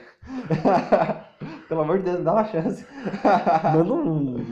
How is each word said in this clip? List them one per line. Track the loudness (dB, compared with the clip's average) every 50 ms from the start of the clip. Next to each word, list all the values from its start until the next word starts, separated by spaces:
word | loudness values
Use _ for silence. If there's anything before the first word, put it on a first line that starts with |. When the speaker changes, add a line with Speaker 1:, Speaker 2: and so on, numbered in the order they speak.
| -16 -20 -20 _
Speaker 1:
<laughs> | -16 -12 -12 -8 -4 -2 -2 0 2 2 2 2 2 4 2 2 4 2 -4 -6 -10 -18 -18 -16 -14 -14 -14 -14 -10
pelo | -4 -2 -2
amor | 0 2 0 0
de | 0
Deus, | -2 -2 -2 0
dá | 2 2
uma | 2 2
chance. | 0 -2 -2 -2 -4 -4 -8 -12 -16 -14 -10 -8 -8 -4 0 2 4
<laughs> | 4 4 4 2 2 2 2 2 4
Speaker 2:
Manda | 4 4 2 0
um, | 0 0 0 0 0 -2 -2 -4 -6 -6 -8